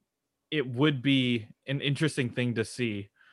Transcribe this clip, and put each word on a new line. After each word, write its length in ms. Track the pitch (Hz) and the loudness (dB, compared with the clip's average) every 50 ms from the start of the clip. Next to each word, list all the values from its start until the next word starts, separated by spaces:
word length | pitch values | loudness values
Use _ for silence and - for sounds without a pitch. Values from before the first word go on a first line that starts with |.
| _ _ _ _ _ _ _ _ _ - | _ _ _ _ _ _ _ _ _ -6
it 160 | 156 151 123 131 | -4 -4 -2 -2
would 320 | 120 123 147 156 143 123 | 0 2 2 2 2 2
be 460 | 117 139 135 131 127 123 120 113 110 - - _ - | 2 2 4 4 4 2 0 -2 -2 -8 -18 _ -8
an 140 | - 139 139 | -6 -4 -2
interesting 500 | - 143 139 - 160 143 - 147 123 117 | 0 0 0 2 0 0 0 0 -2 -2
thing 240 | - 127 123 123 110 | -2 -2 -2 0 0
to 100 | 113 107 | -2 -2
see. 460 | - - - 123 113 104 101 98 - _ _ _ _ | -4 -4 -4 -4 -4 -4 -6 -8 -12 _ _ _ _